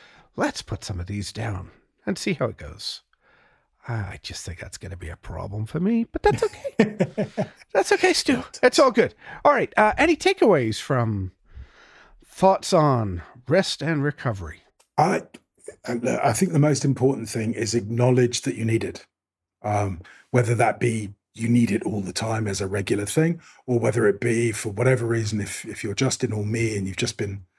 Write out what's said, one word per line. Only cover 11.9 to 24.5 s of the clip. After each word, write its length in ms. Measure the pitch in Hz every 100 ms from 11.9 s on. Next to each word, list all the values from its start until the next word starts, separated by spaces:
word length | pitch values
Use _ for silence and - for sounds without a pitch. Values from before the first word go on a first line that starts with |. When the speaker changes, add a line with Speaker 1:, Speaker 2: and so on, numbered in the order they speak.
| - - -
Speaker 1:
thoughts 480 | _ - 190 175 -
on 520 | 170 151 123 104 87 - 123 -
rest 340 | 180 - -
and 220 | 147 151
recovery? 580 | 143 - 131 95 78 - _ _ _ -
Speaker 2:
I, 260 | 170 - - - _ _ - - -
I 460 | 120 117 - 135
think 180 | 110 185
the 80 | 160
most 240 | 151 135
important 460 | 139 120 131 113 110
thing 240 | 113 110
is 200 | - 113
acknowledge 680 | 117 104 117 123 127 120 -
that 140 | 135 -
you 100 | 113
need 180 | 113
it. 220 | 95 - - _ _ _ _ _
Um, 400 | 104 104 101 85 - - _
whether 240 | 123 113 117
that 240 | 113 -
be 340 | 120 113 101 - _
you 140 | 110 117
need 240 | 120 110
it 120 | 104
all 180 | - 107
the 100 | 92
time 340 | - 113 110 104
as 120 | 95
a 80 | 98
regular 380 | 101 92 101 101
thing, 340 | 156 160 165 - - -
or 140 | 120
whether 280 | 113 113 107
it 120 | 98
be 320 | 117 117 117